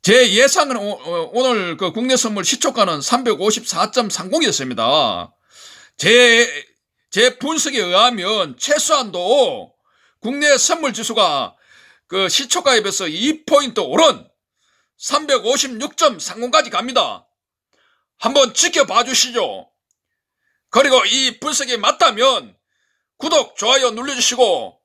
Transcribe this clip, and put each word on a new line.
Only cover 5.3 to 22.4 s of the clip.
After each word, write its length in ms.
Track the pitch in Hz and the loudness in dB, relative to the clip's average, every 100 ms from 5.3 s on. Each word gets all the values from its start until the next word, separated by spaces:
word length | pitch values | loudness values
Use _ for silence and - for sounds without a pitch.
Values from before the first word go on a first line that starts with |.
| _ _ - - - - _ | _ _ -20 -20 -20 -20 _
제, 680 | 170 240 247 233 233 143 - _ _ _ _ | 4 6 6 6 2 -2 -14 _ _ _ _
제 260 | 190 247 247 | 0 0 0
분석에 420 | 277 320 302 262 | -6 -4 -2 -2
의하면 760 | 180 180 240 233 180 214 165 120 | 0 2 2 0 -4 -2 -4 -6
최소한도 1160 | - 294 - 302 226 180 180 277 220 120 85 _ _ _ _ _ | -2 0 2 0 -2 -6 0 2 2 -2 -12 _ _ _ _ _
국내 380 | 214 285 294 262 | -8 -2 2 2
선물 360 | - 330 294 | 2 0 -2
지수가 600 | 214 226 226 185 143 117 _ _ _ _ _ _ | -6 -4 0 2 0 -6 _ _ _ _ _ _
그 200 | 185 190 | -4 -2
시초가에 540 | - 262 359 285 240 | -2 -2 -2 2 2
비해서 260 | 196 - 180 | 0 -4 -6
이 380 | 160 254 311 - | -2 -2 -2 2
포인트 340 | 285 277 - | 2 2 -4
오른 480 | 151 311 320 127 - _ _ _ _ _ _ _ | -2 4 2 2 -10 _ _ _ _ _ _ _
삼백오십육 1000 | - 285 302 262 214 262 269 226 285 - | -4 -4 0 0 0 -2 -2 -6 -10 0
점 240 | 311 190 | 0 0
삼공까지 520 | - 196 240 311 262 | -12 -10 0 0 0
갑니다. 540 | 180 240 254 151 95 _ _ _ _ _ _ _ _ _ _ | -4 -2 -2 -2 -6 _ _ _ _ _ _ _ _ _ _
한번 360 | 226 277 262 | -2 2 2
지켜봐 500 | - 349 339 277 202 | 2 0 2 2 0
주시죠. 680 | 240 262 254 240 160 95 - _ _ _ _ _ _ _ _ _ _ | 0 -2 -2 -2 -4 -6 -16 _ _ _ _ _ _ _ _ _ _
그리고 340 | 226 277 254 208 | 0 4 4 2
이 340 | 247 262 - | 0 -2 -4
분석이 380 | 294 262 262 240 | -6 -4 -4 -2
맞다면 800 | 208 - 330 214 262 233 | -2 2 0 2 0 0